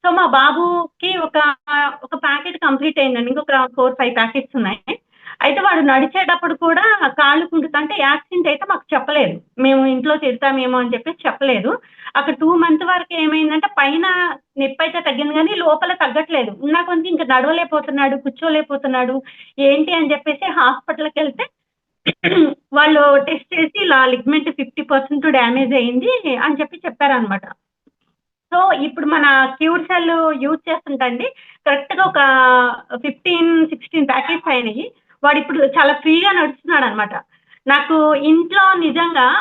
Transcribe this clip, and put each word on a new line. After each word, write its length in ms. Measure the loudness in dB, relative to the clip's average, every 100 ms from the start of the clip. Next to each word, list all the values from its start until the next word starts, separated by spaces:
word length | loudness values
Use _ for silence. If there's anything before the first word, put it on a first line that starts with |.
So 80 | 2
మా 120 | 2 2
బాబుకి 800 | 4 4 2 -2 -2 -6 _ -6 -4
ఒక, 180 | -2 0 0 -2 -4 -2 -2 -6
ఒక 140 | -12 -6
ప్యాకెట్ 380 | -4 -4 -6 -4
కంప్లీట్ 380 | -2 0 -2 0
అయిందండి. 320 | -2 -2 -4
ఇంకొక 300 | -4 -2 -2 -2
ఫోర్, 220 | 0 -2 0
ఫైవ్ 180 | -4
ప్యాకెట్స్ 420 | -2 -2 -2 -6 -4
ఉన్నాయి. 240 | -4 -6 -10 -12 _ _ -20 -4
అయితే 200 | -2 2
వాడు 200 | 2 2
నడిచేటప్పుడు 720 | 4 2 2 -2 -2 -2 -2 -2
కూడా 280 | 0 2 2 2 0
కాళ్ళు 340 | 2 2 2 0
కుంటుతా 320 | -2 -2 -4
అంటే 180 | -4 -2
యాక్సిడెంట్ 500 | 0 0 _ -2 -2
అయితే 180 | -2 -2
మాకు 200 | -4 _
చెప్పలేదు. 460 | -4 0 0 0 -4 _ -2
మేము 240 | 2 4 2
ఇంట్లో 280 | 0 0 0
తిడతామేమో 600 | -2 -2 -2 0 -2 -2
అని 160 | -2
చెప్పేసి 260 | -4 -8 -6
చెప్పలేదు. 500 | -6 -2 -2 0 -2 -6 _ _ -6 -4
అక్కడ 180 | -4 0
టూ 140 | 2 2
మంత్ 280 | 2 2 0
వరకు 280 | -2 -2 -2
ఏమైందంటే 520 | 0 0 0 0 -2
పైన 320 | 0 0 0 -2 0 -2 -6 _ -6
నొప్పి 280 | -6 -2
అయితే 160 | -4 -4
తగ్గింది 320 | -4 -4 -2
కానీ 220 | 0 0 0
లోపల 360 | 0 0 0 -2
తగ్గట్లేదు. 540 | -2 -2 -2 -4 -4 -6
ఉన్నా 200 | -2 -2
కొంచెం 260 | 0 -2 -2
ఇంకా 180 | -4 0
నడవలేకపోతున్నాడు, 880 | 0 2 -2 -2 -4 -4 -2 -2 -2
కూర్చోలేకపోతున్నాడు. 1000 | -6 -6 -2 -2 -2 -6 -4 -2 -2 -4 -8 -20 -20 0
ఏంటి 320 | 2 2 0
అని 180 | 0 0
చెప్పేసి 360 | -2 -4 -6 -4 2
హాస్పిటల్‌కి 640 | 2 0 -6 -6 -6 -2
వెళ్తే 260 | -4 -4 -10 _ _ _ _ _ -8
<clears throat> 520 | -4 -2 2 2 0 _
వాళ్ళు 300 | 2 4 6 6 4
టెస్ట్ 280 | 2 -6 -6
చేసి 280 | -4 -2 -2
ఇలా 200 | 2 4 2
లిగ్మెంట్ 440 | 0 0 -2 -2
ఫిఫ్టీ 320 | -8 -10 -8
పర్సెంట్ 420 | -2 -2 0 -2 0
డ్యామేజ్ 440 | 2 2 0 0
అయింది 360 | 0 0 -2 0 -2 -2 -2
అని 200 | -2 -2
చెప్పి 200 | -6 -8
చెప్పారనమాట. 640 | -12 -2 0 0 -2 -6 -8 -20 _ _ _ _ _ _ _ _ _
So 80 | 2 2 2
ఇప్పుడు 260 | -2 -4 -2
మన 180 | 2 4 4 2
క్యూర్ 320 | 0 0 0
సెల్ 280 | -2 -2 0 0 0 0
యూజ్ 240 | -4 -4
చేస్తుంటే 420 | -4 -6 -6 -4 -2
అండి 220 | -2 -8 -10 -20 _
కరెక్ట్‌గా 400 | -2 -2 -2 0 0
ఒక 140 | 4 4 6 6 4 2 -4 -10 -8
ఫిఫ్టీన్, 520 | -8 -6 -2 0 2 2 0
సిక్స్టీన్ 400 | -2 -6 -2 0
ప్యాకెట్స్ 420 | 0 -2 -4 -2
అయినాయి. 360 | -2 -2 -6 -10 _ _ _
వాడు 140 | 0 2
ఇప్పుడు 220 | -2 0 2
చాలా 240 | 4 2 2
ఫ్రీగా 360 | 2 2 4
నడుస్తున్నాడు 540 | 2 0 -4 -2 0 0
అనమాట. 280 | -4 -6 -8 _ _ _ _ 0
నాకు 300 | 0 2 2 2 2
ఇంట్లో 400 | 4 2 2 4 4 4
నిజంగా 500 | 0 0 0 2 2 0